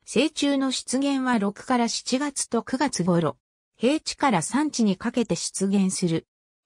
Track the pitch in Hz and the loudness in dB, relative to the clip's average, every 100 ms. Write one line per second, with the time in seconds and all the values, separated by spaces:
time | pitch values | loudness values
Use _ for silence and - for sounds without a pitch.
0 | - - 302 - 285 277 269 254 - 254 | -4 0 0 0 0 2 0 -4 -4 -2
1 | 277 269 254 240 202 208 - 254 233 - | 0 0 0 0 0 -4 -2 0 0 -2
2 | - 254 294 - - 233 - 254 285 - | -2 -2 -2 -4 -4 -4 -2 0 0 0
3 | 180 170 156 - _ _ _ - 226 302 | 2 2 2 -4 _ _ _ -2 0 0
4 | - - 285 190 - 254 302 - 214 185 | -2 -2 2 2 0 0 0 2 2 2
5 | 233 247 226 170 - - 196 202 190 190 | -2 -2 -2 -2 -4 -4 0 2 2 0
6 | 175 165 - _ _ _ | -2 -2 -4 _ _ _